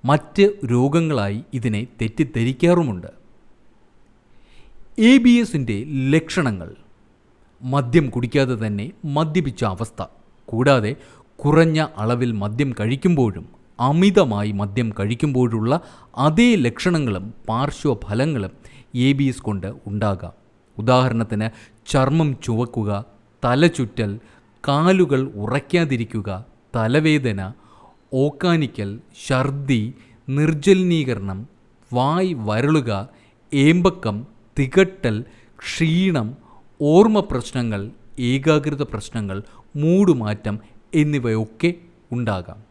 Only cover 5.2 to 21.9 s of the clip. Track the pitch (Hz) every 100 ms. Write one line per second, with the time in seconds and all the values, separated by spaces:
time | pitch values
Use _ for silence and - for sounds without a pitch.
5.2 | 240 240 233 151 117 101 139 135 131 156
6.2 | 160 - 139 98 80 - - _ _ _
7.2 | _ _ _ _ 127 139 120 156 139 117
8.2 | 120 143 131 117 110 101 113 - 156 143
9.2 | 160 156 139 - 110 92 113 - - _
10.2 | _ _ - 113 127 135 104 131 - -
11.2 | _ - 143 156 165 156 156 - 110 120
12.2 | 123 107 101 110 143 113 107 135 180 165
13.2 | 117 87 85 - _ - 123 156 196 196
14.2 | 156 104 104 104 101 104 117 104 101 117
15.2 | 151 123 123 110 113 151 - - - -
16.2 | 143 156 240 214 120 113 185 170 131 92
17.2 | 101 - - 113 143 - 147 120 - 107
18.2 | 151 135 95 - - - - 123 127 139
19.2 | 139 123 - 101 95 - 104 104 104 92
20.2 | 85 - _ _ _ - 110 127 127 113
21.2 | 113 104 113 - - _ -